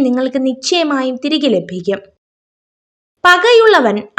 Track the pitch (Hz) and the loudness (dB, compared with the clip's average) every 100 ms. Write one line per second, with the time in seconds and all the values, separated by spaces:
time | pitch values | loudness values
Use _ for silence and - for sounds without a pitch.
0 | 254 247 262 262 262 254 - 359 311 277 | 0 0 -2 -2 -4 -4 -4 -2 -2 -2
1 | 262 254 285 311 285 190 175 180 175 196 | -4 -6 -4 -2 0 0 -4 -8 -6 -6
2 | - _ _ _ _ _ _ _ _ _ | -10 _ _ _ _ _ _ _ _ _
3 | _ _ 359 359 427 466 440 370 233 208 | _ _ 0 2 4 4 6 4 2 -2
4 | 208 | -4